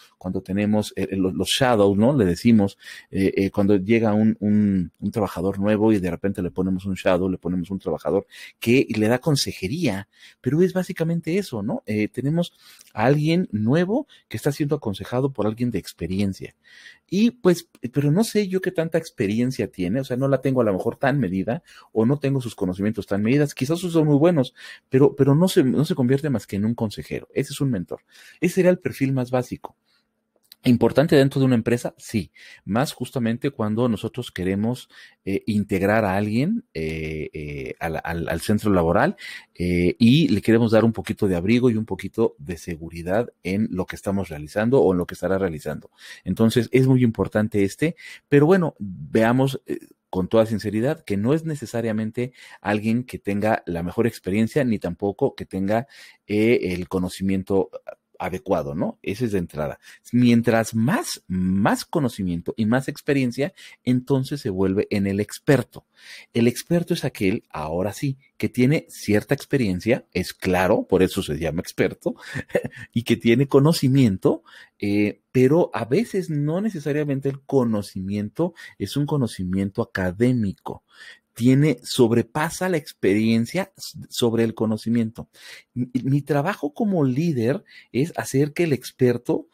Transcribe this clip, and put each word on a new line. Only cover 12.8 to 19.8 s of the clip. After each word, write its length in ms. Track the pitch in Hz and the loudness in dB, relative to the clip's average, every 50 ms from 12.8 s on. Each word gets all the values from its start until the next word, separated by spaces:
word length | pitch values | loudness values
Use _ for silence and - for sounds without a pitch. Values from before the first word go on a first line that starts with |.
| - _ _ | -20 _ _
a 120 | - 107 | 0 2
alguien 440 | 123 147 151 147 156 165 180 185 - | 2 4 2 2 2 2 0 0 -2
nuevo 560 | - 104 107 110 135 165 180 175 214 277 302 - - - _ _ | -2 -2 0 2 2 2 2 0 -2 -4 -4 -6 -16 -20 _ _
que 100 | - 110 | -12 -4
está 140 | - 151 | -4 -4
siendo 240 | 139 - 156 143 151 | -2 -2 -2 -2 -2
aconsejado 580 | 147 - 113 98 - 98 - - 123 131 139 135 | -4 -4 -6 -8 -6 -8 -4 -2 -2 -2 -2 -2
por 140 | - 101 107 | -2 -2 -2
alguien 240 | 110 117 123 123 | -2 -2 -4 -2
de 80 | 113 90 | -2 -4
experiencia. 760 | - - - _ 90 80 92 95 101 98 95 - - 55 _ _ _ _ - - - - - _ _ _ | -6 -8 -10 _ -6 -4 -2 -2 -2 -2 -2 -6 -12 -16 _ _ _ _ -20 -20 -20 -20 -20 _ _ _
Y 200 | - 190 220 240 | 0 2 2 2
pues, 360 | 233 _ - 185 175 175 - _ _ _ - 117 | 0 _ 2 2 2 2 -2 _ _ _ -10 -4
pero 200 | - 147 143 147 | -2 0 2 2
no 120 | 147 190 226 | 2 2 0
sé 240 | - - 214 208 185 | 0 0 -2 0 0
yo 140 | 185 190 | -2 -2
qué 100 | 185 185 | -4 -2
tanta 280 | 180 - 160 165 - 165 | -2 -2 -4 0 -2 -2
experiencia 720 | 160 - _ - 117 95 104 113 120 127 131 - 107 95 | -4 -4 _ -2 -2 0 2 0 0 0 0 -2 -4 -6
tiene, 300 | - - | -4 -4